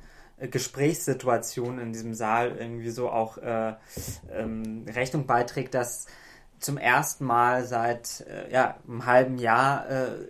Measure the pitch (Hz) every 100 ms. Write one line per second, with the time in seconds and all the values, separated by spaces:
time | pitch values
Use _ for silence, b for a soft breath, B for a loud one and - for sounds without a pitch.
0 | B B B - 127 123 - 135 143 160
1 | - 131 127 117 - - 120 127 117 113
2 | 113 110 110 117 120 - 117 117 117 117
3 | 123 117 113 - 120 113 113 110 B B
4 | B B - - 110 110 110 110 107 117
5 | 131 156 139 120 123 - 127 131 120 -
6 | B B B B B _ - 143 120 131
7 | 151 - 131 120 123 127 117 120 120 120
8 | - - - - - 127 120 - - 120
9 | 123 123 131 123 117 117 135 139 - 131
10 | 123 104